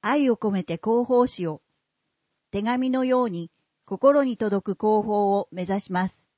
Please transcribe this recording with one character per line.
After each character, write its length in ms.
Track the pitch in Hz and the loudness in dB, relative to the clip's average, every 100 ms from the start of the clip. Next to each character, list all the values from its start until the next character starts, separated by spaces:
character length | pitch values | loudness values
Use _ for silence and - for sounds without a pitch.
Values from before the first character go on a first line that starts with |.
愛 300 | 208 285 269 | 0 2 2
を 60 | 226 | 2
込 120 | 214 | 0
め 120 | 196 | -2
て 140 | - 170 | -4 -6
広 300 | 220 233 240 | 0 0 2
報 200 | 247 247 | 2 2
誌 180 | - 170 | 0 -6
を。 160 | 151 _ _ _ _ _ _ _ _ _ | -8 _ _ _ _ _ _ _ _ _
手 120 | 202 | -4
紙 260 | 214 247 262 | -2 -2 0
の 160 | 262 254 | 0 2
よ 200 | 254 240 | 2 0
う 40 | |
に 220 | 170 165 _ _ _ _ | -4 -10 _ _ _ _
心 380 | 196 269 285 | 2 4 4
に 140 | 269 226 | 2 -2
届 360 | 214 196 - 190 | -2 -2 -2 -2
く 40 | |
広 260 | 214 214 208 | 0 0 0
報 320 | 208 202 202 | 0 2 0
を 100 | - | -2
目 120 | 180 | -8
指 180 | 180 196 | -4 -4
し 120 | - | -4
ま 140 | 180 185 | -4 -4
す。 200 | - _ | -6 _